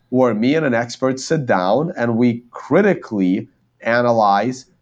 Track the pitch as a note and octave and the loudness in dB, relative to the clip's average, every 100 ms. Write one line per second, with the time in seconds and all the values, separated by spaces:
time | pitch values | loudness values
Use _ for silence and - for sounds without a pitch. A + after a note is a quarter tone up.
0 | _ B2 B2+ G#2+ A#2+ D#3 D3+ A#2 A#2+ - | _ 2 2 2 0 0 0 -2 -4 -4
1 | C3 C3 - D#3+ B2 G2 F2+ A#2 E3 - | -4 -4 -4 -4 0 0 2 0 -2 -4
2 | A#2+ A2+ B2 A#2+ - - - D#3 G#3 D3 | -2 2 2 0 -8 -18 0 2 2 0
3 | - G#2 F#2 G2 A#2 _ _ _ A#2 A#2 | -4 -2 0 -2 -4 _ _ _ -2 0
4 | A#2+ A#2 G#2 G2 A2+ B2+ - _ | 2 2 2 2 0 -6 -14 _